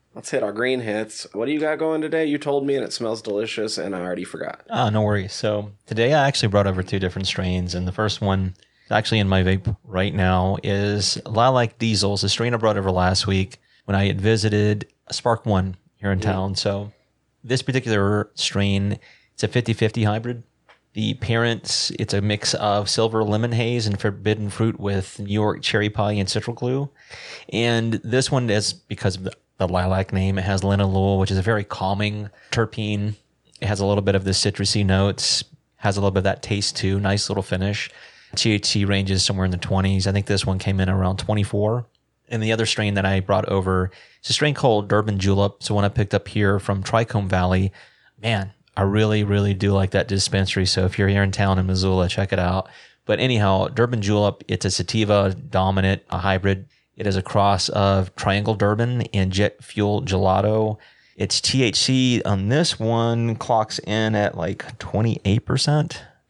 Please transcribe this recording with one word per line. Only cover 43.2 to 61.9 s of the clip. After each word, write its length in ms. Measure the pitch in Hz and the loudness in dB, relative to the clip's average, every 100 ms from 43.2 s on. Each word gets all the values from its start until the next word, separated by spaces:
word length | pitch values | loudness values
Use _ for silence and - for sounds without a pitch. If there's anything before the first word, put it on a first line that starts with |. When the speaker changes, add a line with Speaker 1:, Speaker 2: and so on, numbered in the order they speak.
Speaker 2:
brought 240 | 95 95 - | 2 0 2
over 400 | 98 92 92 92 - - _ | 0 2 0 0 -6 -20 _
is 60 | - | -6
a 20 | |
strain 220 | - 147 | 0 0
called 340 | 143 135 107 101 | 2 2 2 2
Durban 300 | 104 107 101 | 2 2 0
Julep. 380 | 98 98 101 - | 2 4 2 -2
It's 100 | - | -2
the 60 | |
one 100 | 104 | 0
I 60 | 101 | 2
picked 240 | - 98 | 0 0
up 120 | - - | 0 -2
here 320 | 107 101 98 | 0 2 2
from 240 | - 98 | 0 -4
Trichome 460 | 98 113 117 107 98 | 0 0 0 -2 0
Valley. 420 | 92 90 92 98 - - _ _ _ | 0 2 2 0 -4 -20 _ _ _
Man, 320 | 110 107 98 - _ - | -4 -2 -4 -12 _ -2
I 40 | |
really, 420 | 98 104 107 107 | 2 4 4 2
really 300 | 104 101 101 | 2 2 2
do 180 | 95 101 | 2 2
like 200 | 98 95 | 2 2
that 140 | 98 - | 0 0
dispensary. 600 | 98 - 98 95 - 92 | -2 0 0 0 0 0
So 180 | - | 2
if 140 | 92 98 | 0 2
you're 100 | 98 | 2
here 140 | 98 | 4
in 80 | 98 | 2
town 260 | 95 98 92 | 2 2 2
in 80 | 92 | 2
Missoula, 420 | 92 95 92 87 | 0 2 2 2
check 200 | - 98 | 0 -2
it 80 | 95 | 0
out. 300 | 90 92 - - - _ - | 0 -2 -4 -16 -20 _ -4
But 140 | 107 | 0
anyhow, 480 | 131 117 101 95 92 | 2 2 2 2 0
Durban 340 | 135 120 120 | 0 0 0
Julep, 420 | 101 104 101 - - | 2 2 2 -2 -6
it's 180 | 92 98 | -2 -2
a 40 | |
sativa 640 | - 87 110 107 101 98 | -2 -2 0 2 4 2
dominant, 680 | 92 - 95 95 95 95 98 _ | -2 -2 0 2 4 2 0 _
a 80 | 87 | -2
hybrid. 480 | 98 95 98 95 - _ _ | 0 2 2 0 -6 _ _
It 120 | - 101 | -6 -2
is 100 | 95 | -2
a 60 | |
cross 480 | - 107 101 98 - | 0 2 4 2 0
of 440 | - 98 95 92 - | 2 4 4 0 -2
Triangle 380 | 104 98 104 | 0 0 0
Durban 480 | 104 101 107 117 123 - | 0 2 2 0 -2 -2
and 180 | 104 95 | 0 0
Jet 320 | 95 104 - | 2 0 -2
Fuel 380 | - - 101 104 | -10 -2 0 0
Gelato. 720 | 135 95 95 95 104 107 107 107 - _ _ - | 0 0 2 2 2 2 0 -4 -12 _ _ -6
Its 240 | 95 - | -4 -2
T 220 | - 135 | 0 2
H 140 | 120 - | 2 2
C 440 | - | 0